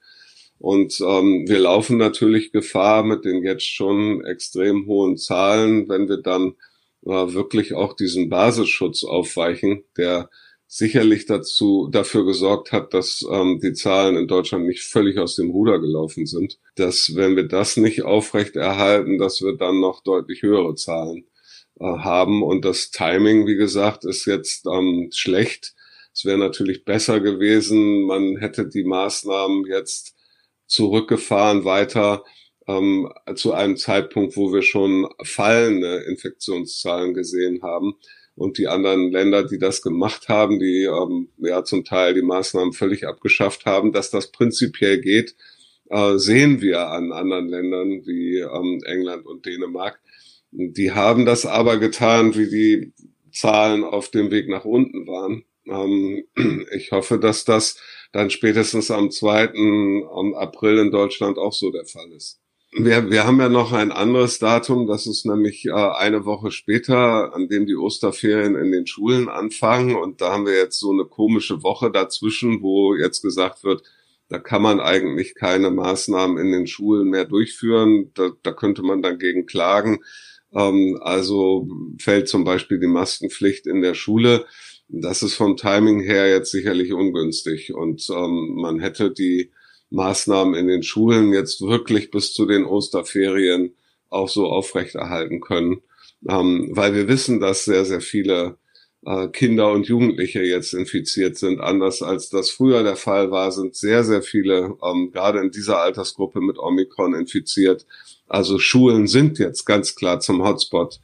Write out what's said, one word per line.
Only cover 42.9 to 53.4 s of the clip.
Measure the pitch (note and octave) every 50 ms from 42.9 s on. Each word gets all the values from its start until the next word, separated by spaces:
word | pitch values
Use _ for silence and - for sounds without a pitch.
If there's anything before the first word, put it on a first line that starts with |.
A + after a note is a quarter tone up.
| G2+ - -
abgeschafft | D#2 - _ - G2+ - - G2+ G2+ - - -
haben, | A2 F#2+ G2 G#2 G#2+
dass | G#2+ G2 F#2+ -
das | - G2 - -
prinzipiell | - - A#2+ A#2 A2 - C3 C3 - - G#2 G2 G2 -
geht, | - F#2+ G#2 A2+ A2+ - - _ - - - _ _ _ _ _ _ -
äh, | G2+ G#2 G2+ G2+ G2
sehen | G2 G2+ G#2 A2+ C3+ D3 D3 C#3 A2
wir | G2+ F#2+ E2+ F2 F2 D#2
an | D#2+ F2 F2 E2+
anderen | D#2+ E2+ F#2 F#2+ F#2 F2+ F2+ F2
Ländern | F2+ F2+ F2+ F#2 F#2 F#2 F#2 G2 F#2+ F#2 -
wie, | F2+ F2 F2 F2 F2 F2+ F#2
ähm, | E2+ B1+ C2+ F2 F2+ F2+ F2+ - -
England | - F2+ F#2 F#2 F2+ F2 - -
und | D2+ - - -
Dänemark. | F#2+ F2 F2+ F#2 F2 F2 F2+ F#2+ G#2 - _ _ _ _ - _ _ _ _ _ _
Die | - - F#2 F2 - G2 G2 F#2+
haben | F#2 G#2+ G2 A2 A#2 B2 A#2+
das | A#2+ A#2+ A#2+ -
aber | - G#2 A2+ A2+ A#2 A2+ G#2+
getan, | A2 A2 - - A#2 A2+ A#2 A2+ A2+ A2 G#2+
wie | G#2+ G#2+ G2
die | G#2 G#2+ G#2+ G#2+ G#2+ G#2+ - - _ _ - - _ _ _ _
Zahlen | - -